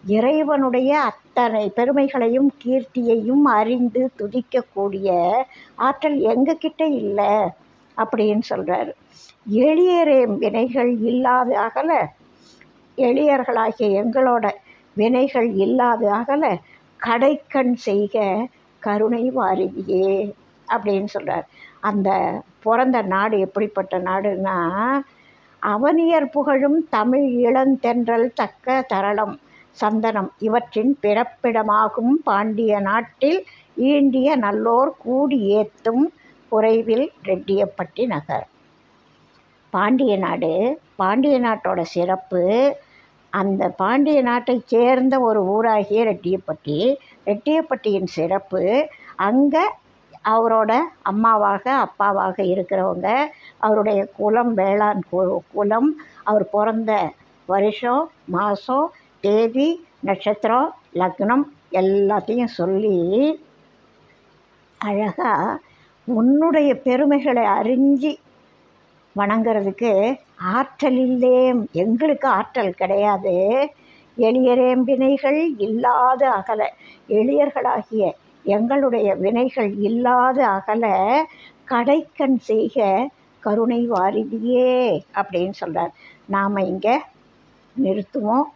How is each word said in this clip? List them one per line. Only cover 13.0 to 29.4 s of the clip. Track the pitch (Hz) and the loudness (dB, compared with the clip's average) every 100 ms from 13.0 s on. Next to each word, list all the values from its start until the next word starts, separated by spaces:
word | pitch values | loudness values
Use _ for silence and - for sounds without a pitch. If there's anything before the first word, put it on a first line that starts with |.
| 247 269 302 277 254 226 220 - 214 196 | 0 2 2 2 0 -2 -2 -2 0 0
எங்களோட | 233 247 262 240 208 202 _ - _ | 0 0 2 2 0 -6 _ -20 _
வினைகள் | - 220 254 269 254 233 | -2 0 2 0 0 0
இல்லாது | 190 196 254 247 226 214 | 0 0 2 2 2 0
அகல | 208 240 285 294 175 - - _ _ | 0 -2 0 0 -2 -8 -20 _ _
கடைக்கண் | - 233 269 294 - 277 247 | -4 2 2 0 -4 -2 0
செய்க | 240 - 202 208 220 202 190 254 _ _ _ | -2 -2 -2 0 -2 0 -2 -4 _ _ _
கருணை | 220 208 220 233 247 | -4 -2 0 0 -2
வாரிதியே | 254 190 185 190 - 190 185 190 196 202 - _ _ - | -2 -2 0 -4 -6 -4 0 0 0 -4 -10 _ _ -6
அப்படின்னு | 220 208 196 202 | -4 -2 -2 -4
சொல்றார். | 202 - 170 - _ - _ | -8 -6 -8 -8 _ -20 _
அந்த | 214 208 190 190 180 180 - _ | -4 0 0 0 -2 -6 -12 _
பிறந்த | 220 226 262 247 | -2 2 2 0
நாடு | 202 190 214 214 | 0 0 0 0
எப்படிப்பட்ட | 190 202 208 196 190 185 | -2 -2 -4 -4 -4 -4
நாடுன்னா, | 180 190 202 190 190 185 170 190 233 277 277 _ _ _ _ _ | -2 -2 -2 -4 -4 -2 -2 -2 -2 -2 -6 _ _ _ _ _
அவனியர் | 202 208 285 320 330 330 277 | -4 0 2 2 2 2 0
புகழும் | 285 294 269 277 311 320 | -2 0 2 2 0 0
தமிழ் | 226 220 262 277 247 | 0 2 2 2 2
இளந்தென்றல் | 233 262 262 269 240 240 233 226 247 | 2 2 2 2 0 0 0 0 0
தக்க | - - - - 262 254 | -2 -6 -6 -2 -2 -2
தரளம் | 190 202 208 214 - | -2 -2 -2 -4 -6